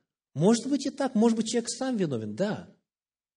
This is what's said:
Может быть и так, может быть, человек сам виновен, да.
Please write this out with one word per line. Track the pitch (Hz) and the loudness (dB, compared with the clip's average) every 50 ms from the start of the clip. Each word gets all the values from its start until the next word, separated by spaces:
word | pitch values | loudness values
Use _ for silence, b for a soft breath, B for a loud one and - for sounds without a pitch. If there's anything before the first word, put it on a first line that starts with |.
| _ _ _ _ _ _ - | _ _ _ _ _ _ -4
Может | 135 165 214 233 226 - 269 | 2 4 4 4 4 2 -2
быть | 294 277 - | -2 -2 -2
и | 269 | -4
так, | - - 277 262 - | -4 -2 -4 0 2
может | 208 226 233 226 | 4 4 4 4
быть, | 226 220 - | 2 -2 -2
человек | 240 233 233 - | -2 -4 -4 -4
сам | - - 262 262 254 | -6 -4 -4 -2 0
виновен, | 202 180 147 131 110 110 104 104 | 0 0 0 -2 -4 -4 -6 -4
да. | - 196 214 151 98 - - - _ _ _ _ _ _ _ _ _ _ _ _ | -2 -2 -2 -2 -6 -10 -16 -20 _ _ _ _ _ _ _ _ _ _ _ _